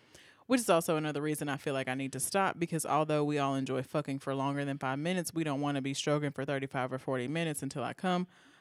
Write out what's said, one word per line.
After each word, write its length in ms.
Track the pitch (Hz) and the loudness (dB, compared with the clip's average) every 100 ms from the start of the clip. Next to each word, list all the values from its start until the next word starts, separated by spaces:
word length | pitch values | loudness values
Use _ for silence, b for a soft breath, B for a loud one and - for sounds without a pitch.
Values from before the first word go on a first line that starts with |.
| B B B B B | B B B B B
which 120 | 254 | 2
is 100 | 226 | 6
also 260 | 170 165 160 | 4 4 0
another 240 | 151 147 | 0 -2
reason 260 | 151 151 147 | -2 -2 -2
I 100 | 139 | -2
feel 160 | - 135 | -2 -2
like 120 | 131 | -2
I 60 | 131 | -2
need 160 | 135 | -4
to 60 | 135 | -4
stop, 380 | - 196 190 - | -2 2 2 0
because 260 | 170 165 - | -2 -2 2
although 380 | 147 156 151 | 2 4 2
we 140 | 147 147 | 2 2
all 180 | 139 135 | 2 0
enjoy 280 | 131 131 | 0 -2
fucking 360 | 131 156 143 135 | -2 -2 -2 -4
for 140 | - 135 | -2 0
longer 300 | 135 143 143 | 0 0 -2
than 120 | 139 | -2
five 180 | 135 135 | -2 -2
minutes, 320 | 156 185 165 | 0 0 -2
we 100 | 165 156 | -2 -2
don't 160 | 139 | 0
wanna 200 | 143 143 | 0 0
be 120 | 135 | -2
stroking 380 | 135 - 151 147 | -2 2 2 2
for 120 | 139 | -2
thirty-five 480 | 135 139 135 135 127 | -2 -2 -2 -2 -2
or 60 | 131 | -2
forty 280 | - 131 123 | -2 -2 0
minutes 340 | 160 165 147 | 0 -2 -2
until 200 | 135 147 | -4 -4
I 100 | 120 | -4
come. 340 | - 185 180 180 B B B | -2 0 2 0 B B B